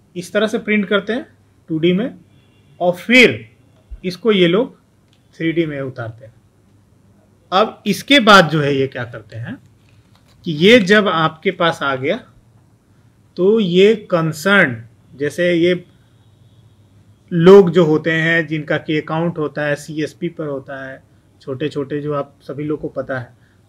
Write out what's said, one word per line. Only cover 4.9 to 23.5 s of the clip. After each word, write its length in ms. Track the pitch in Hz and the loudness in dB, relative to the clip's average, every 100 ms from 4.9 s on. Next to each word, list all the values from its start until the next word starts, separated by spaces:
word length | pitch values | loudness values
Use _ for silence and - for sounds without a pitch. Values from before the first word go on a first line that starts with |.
| _ _ _ _ - | _ _ _ _ -8
थ्री 160 | 165 | -4
डी 140 | 160 160 | -2 -4
में 140 | 143 | -6
उतारते 440 | 135 127 113 - - | -10 -10 -14 -16 -20
हैं। 80 | _ _ _ _ _ _ _ _ _ _ _ - | _ _ _ _ _ _ _ _ _ _ _ -4
अब 300 | 180 220 - 208 | -2 -2 -4 -4
इसके 320 | 190 - 285 | -4 2 4
बाद 280 | 220 196 160 | 8 6 6
जो 120 | 156 | 0
है 140 | 143 135 | 0 -2
ये 120 | 135 | -4
क्या 160 | 131 120 | -6 -12
करते 300 | 120 110 113 | -14 -16 -14
हैं 200 | 135 262 _ _ _ _ _ _ _ _ - | -14 -14 _ _ _ _ _ _ _ _ -8
कि 60 | |
ये 260 | 151 185 247 | 2 6 6
जब 260 | 180 214 202 | 6 2 2
आपके 440 | 165 160 - 196 | 0 -2 -2 -6
पास 280 | 180 165 165 | -2 -2 -2
आ 120 | 143 131 | -4 -4
गया 200 | 139 220 - _ _ _ _ _ _ _ _ _ _ - | -4 -6 -10 _ _ _ _ _ _ _ _ _ _ -2
तो 220 | 185 226 | 2 2
ये 340 | 190 180 196 220 - | 2 4 4 2 -2
concern, 640 | 175 160 - 190 202 156 117 - _ _ | -2 -2 -4 2 2 2 -2 -14 _ _
जैसे 400 | 127 143 160 175 | -10 -8 -2 -2
ये 300 | 170 175 175 - _ _ _ _ _ _ _ _ _ _ _ _ _ - | 0 0 -2 -6 _ _ _ _ _ _ _ _ _ _ _ _ _ -6
लोग 380 | 175 170 202 175 | 2 8 8 8
जो 140 | 165 160 | 4 2
होते 260 | 156 160 | 2 0
हैं 320 | 160 160 165 151 | -2 0 0 -2
जिनका 300 | 156 143 151 | -6 -4 -4
कि 200 | 151 151 | -2 -4
account 380 | 151 160 170 165 | -4 -4 -4 -4
होता 280 | 147 147 147 | -6 -4 -4
है 100 | 147 | -6
सीएसपी 520 | 156 156 143 - 175 | -8 -8 -8 -8 -10
पर 180 | 165 151 | -8 -10
होता 360 | 139 135 135 | -10 -12 -16
है, 180 | 135 135 _ _ _ _ | -16 -18 _ _ _ _
छोटे 260 | - 131 151 | -14 -8 -6
छोटे 300 | 147 135 147 | -6 -8 -6
जो 120 | 147 | -6
आप 200 | 143 139 _ | -6 -8 _
सभी 220 | - 139 | -14 -10
लोग 160 | 151 151 | -8 -8
को 60 | 147 | -8
पता 280 | - 127 131 | -10 -8 -10
है, 140 | 120 _ _ | -10 _ _